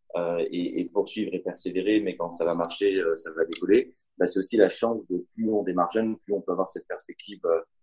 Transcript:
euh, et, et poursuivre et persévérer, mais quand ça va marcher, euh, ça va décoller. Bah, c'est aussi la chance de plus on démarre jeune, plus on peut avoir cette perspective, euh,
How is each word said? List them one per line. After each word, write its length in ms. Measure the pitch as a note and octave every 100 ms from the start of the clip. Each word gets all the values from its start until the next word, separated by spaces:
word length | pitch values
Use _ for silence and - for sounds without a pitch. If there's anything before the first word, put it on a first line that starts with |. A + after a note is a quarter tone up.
| - F2
euh, 280 | E2+ E2+ E2
et, 300 | F2 F2 F2
et 100 | F2
poursuivre 420 | G2+ G2 - F#2+
et 60 | F2
persévérer, 640 | - F2 F#2 F2+ F#2+ G#2+
mais 160 | G2 F2
quand 140 | E2+
ça 140 | -
va 100 | E2
marcher, 460 | E2+ E2+ - G2+ F#2+
euh, 140 | E2+ E2
ça 140 | E2
va 120 | D#2+
décoller. 480 | E2 E2 F2+ A2 B2+ - _ -
Bah, 80 | F2+
c'est 140 | G2
aussi 160 | F#2 A2
la 120 | F#2+
chance 320 | - A#2 A2+ -
de 160 | F2+ -
plus 160 | - A2+
on 120 | G#2+
démarre 280 | F#2 F2+ F2
jeune, 260 | A2 A2 G#2+
plus 160 | -
on 60 | G2+
peut 120 | F#2+
avoir 140 | F#2 F#2
cette 200 | - -
perspective, 520 | - - - - G2
euh, 160 | F2 E2 - _